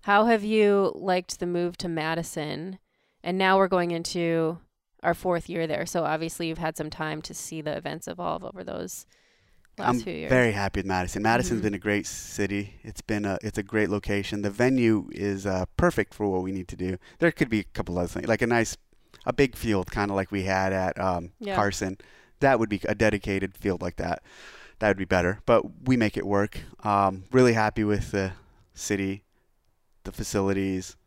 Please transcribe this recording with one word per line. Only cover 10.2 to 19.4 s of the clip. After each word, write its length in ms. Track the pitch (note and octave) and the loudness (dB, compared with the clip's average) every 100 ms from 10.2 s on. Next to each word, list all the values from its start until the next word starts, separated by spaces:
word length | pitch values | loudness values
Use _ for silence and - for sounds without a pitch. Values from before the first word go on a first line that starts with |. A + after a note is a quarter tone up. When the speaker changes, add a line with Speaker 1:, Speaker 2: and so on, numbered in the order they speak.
| D#2 | 2
Speaker 2:
very 200 | B2+ A#2+ | 4 4
happy 300 | G2+ G2 G2 | 2 -2 -2
with 60 | F#2+ | 0
Madison. 360 | F#2 F2+ G2 | -2 -2 0
Madison's 360 | G#2+ A#2+ B2 A2+ | 2 2 2 -2
Speaker 1:
Mm-hmm. 80 | G#2 | -2
Speaker 2:
been 80 | |
a 40 | G2+ | -2
great 260 | G#2+ G#2 - | 0 0 -2
city. 680 | - - - G2 G2+ G2+ - | -12 -10 -4 -2 -2 -6 -12
It's 180 | A2 - | -16 -14
been 240 | - G#2+ | -4 -2
a, 140 | G2+ F#2+ | -2 -4
it's 160 | G#2+ G#2+ | -4 -6
a 40 | |
great 280 | G2 A2 G2+ | -2 0 2
location. 520 | G#2 G2+ G2+ G2+ G#2 | 0 0 -2 -2 -4
The 80 | G2+ | -4
venue 580 | G2 B2 C3 A#2 G#2+ - | 2 2 4 4 4 0
is, 340 | - G2+ G2 G2 | -4 -2 -2 -2
uh, 200 | F#2 F#2 - | -2 -2 2
perfect 380 | F3 - G2+ | 2 2 -2
for 120 | - G#2 | -2 -2
what 140 | F#2 | 0
we 80 | F#2 | -2
need 160 | F#2+ F2 | -6 -8
to 80 | E2+ | -6
do. 200 | F#2 F#2 - - | -6 -6 -12 0
There 100 | E3 | 0
could 180 | - C3 | 2 0
be 120 | A2 | 0
a 40 | |
couple 320 | - - F#2 F2 | -2 -8 -4 -2
other 120 | F2 | -2
things, 180 | - - | -4 0
like 160 | A2 | 2
a 40 | A#2 | 2
nice, 280 | A#2 A2 - _ _ _ - | 2 0 -6 _ _ _ -8
a 80 | - | -4
big 220 | B2 | 2